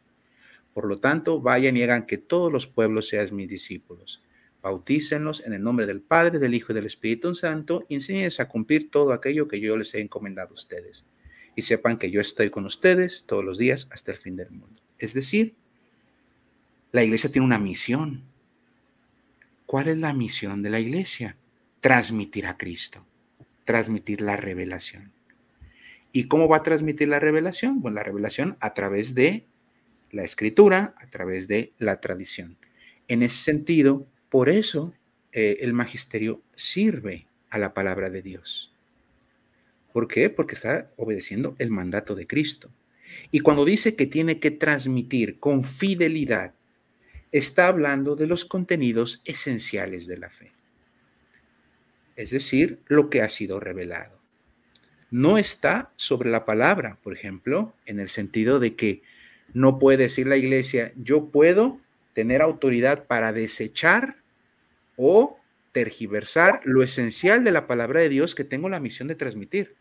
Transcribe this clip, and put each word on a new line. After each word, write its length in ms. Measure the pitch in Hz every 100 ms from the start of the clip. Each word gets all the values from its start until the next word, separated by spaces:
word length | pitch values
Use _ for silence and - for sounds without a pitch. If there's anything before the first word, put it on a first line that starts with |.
| _ _ _ _ _ _ _
Por 140 | - 104
lo 100 | 98
tanto, 440 | 135 156 156 160
vayan 360 | 123 123 135 123
y 60 |
hagan 220 | 120 120 110
que 120 | 104
todos 340 | - 170 175
los 120 | 143 -
pueblos 440 | - 110 110 107
sean 260 | 107 101 98
mis 120 | 95
discípulos. 760 | 95 - 90 - 87 - - _ _ _ _
Bautícenlos 800 | 95 95 - 143 147 151 151 151 -
en 80 |
el 100 | 101
nombre 220 | 104 123 104
del 160 | 98
Padre, 380 | - 165 170 170
del 140 | 131
Hijo 180 | 120 -
y 40 | 110
del 100 | 104
Espíritu 480 | - 110 117 170 175
Santo, 500 | 170 156 151 170 165
y 60 | 143
enséñenles 440 | 139 196 185 -
a 80 | 127
cumplir 420 | 117 107 156 151
todo 220 | 143 143
aquello 360 | 120 135 147 151
que 120 | 104
yo 160 | 107 110
les 180 | 107
he 80 | 104
encomendado 500 | 104 - 104 95 90
a 20 |
ustedes. 520 | - - 87 87 - _ _ - - - -
Y 80 |
sepan 340 | - 113 120 113
que 140 | 92
yo 100 | 101
estoy 280 | 104 - 107
con 160 | 101 98
ustedes 600 | - 185 180 180 - -
todos 180 | 104
los 140 | 95 92
días 300 | 123 131 -
hasta 200 | - -
el 60 | -
fin 180 | 92 92
del 160 | 90
mundo". 300 | 98 - _ _ -
Es 160 | 110
decir, 420 | 120 135 202 220 - _ _ _ _ _ _ _ _ _ _ _ _ _
la 120 | 120
iglesia 280 | 113 110 -
tiene 140 | 135 131
una 120 | 117
misión. 680 | 101 92 - 127 156 135 - _ _ _ _ _ _ _ _ _ _ _ _ _ -
¿Cuál 220 | 135 143
es 100 | 160
la 160 | 160
misión 480 | 139 113 - 101 101
de 80 | 101
la 100 | 110
iglesia? 580 | 113 156 185 - 113 - _ _ _ _
Transmitir 680 | 135 127 113 110 101 104 92
a 120 | 90
Cristo, 500 | 90 87 - - - _ _ _ - _ -
transmitir 560 | 113 110 110 - 104
la 140 | 104 101
revelación. 760 | 101 92 90 90 - 104 101 _ _ _ _ _ - _ - - _
¿Y 140 | 127 127
cómo 240 | 151 160
va 80 | 156
a 60 |
transmitir 440 | 156 160 156 147 147
la 120 | 143
revelación? 600 | 151 151 170 180 247 277
Bueno, 140 | 131 107
la 80 |
revelación 540 | 104 101 104 - 147 -
a 140 | 107
través 420 | - 98 98 113 127
de 320 | 139 214 - _ _ _ _ _ _
la 120 | 104
Escritura, 680 | 90 - 107 110 202 185 208 -
a 120 | -
través 380 | - 92 92 92
de 240 | 104 117 -
la 240 | 107 98
tradición. 560 | - 92 95 - 87 87 _ _ - _ -
En 160 | 120
ese 140 | 123 -
sentido, 680 | - 151 151 165 135 139 - _ _
por 200 | 135 123
eso, 440 | 190 214 156 165 - _ _ _
eh, 280 | - 107 101
el 120 | 123
magisterio 680 | 120 120 - - 110 110 - _
sirve 760 | - - - 214 165 104 87 - _ -
a 80 | 110
la 160 | 101
palabra 360 | 98 98 92 95
de 120 | 95
Dios. 540 | 95 90 - - - _ _ _ _ _ _ _ _ _ _ _ _
¿Por 160 | - -
qué? 200 | - 151
Porque 260 | - 160 -
está 360 | 110 143 - -
obedeciendo 580 | 113 104 - 98 143 -
el 120 | 120
mandato 440 | 104 90 95 104 101
de 120 | 85
Cristo. 460 | 131 151 - - _ _ _ - - -
Y 100 | 156
cuando 240 | 151 147
dice 320 | 143 208 233 220
que 100 | 135
tiene 340 | 156 165 160
que 120 | 151
transmitir 880 | 151 151 147 131 127 123 131 107 98
con 240 | 147 139
fidelidad, 920 | 131 - 196 185 170 160 131 110 90 _ _ _ _ _ _ - _
está 360 | 147 135 - 180
hablando 480 | 185 143 139 139 147
de 120 | 156
los 180 | 175 -
contenidos 760 | 190 180 175 127 113 120 - -
esenciales 840 | 160 - 117 - 101 95 92 85
de 100 | 90
la 120 | 90
fe. 260 | - 78 _ _ _ _ _ _ _ _ _ _ _ _ _ _ _ _ -
Es 140 | 110
decir, 520 | 131 135 131 127 107 -
lo 220 | 147 147
que 120 | 135
ha 80 | 107
sido 300 | - 98 95
revelado. 600 | 98 92 87 87 - _ _ _ _ _ _ _ _ _ -
No 260 | 120 143 214
está 560 | 202 - 147 196 262 -
sobre 320 | - 127 120
la 140 | 113 -
palabra, 540 | 107 131 190 123 98
por 100 | -
ejemplo, 680 | 95 101 95 120 151 220 - -
en 140 | 104
el 100 | 98
sentido 500 | - 98 113 110 139
de 160 | 120 113
que 280 | 110 95 _ _ - _ _
no 260 | 123 135 135
puede 180 | 135 135 123
decir 220 | 127 131
la 100 | 139
iglesia, 560 | 131 131 127 131 113 -
"Yo 340 | 120 147 151
puedo 540 | 147 160 180 240 - _ _ _
tener 280 | - 113 127
autoridad 680 | 160 143 139 120 127 143 -
para 260 | 120 113
desechar 920 | 110 110 - 110 - 160 202 262 - _ _ _ _ _ _ _ -
o 500 | 131 196 254 - _ _ _
tergiversar 880 | - 113 - 110 104 104 - 175 269 -
lo 180 | 131
esencial 600 | 127 131 120 - 175 226
de 80 | 240
la 140 | 165 -
palabra 340 | 123 117 147
de 80 | 165
Dios 260 | 135 165 -
que 100 | 139
tengo 240 | 131 180
la 100 | 190
misión 260 | 131 - 135
de 60 | 160
transmitir". 600 | 135 107 98 190 196 _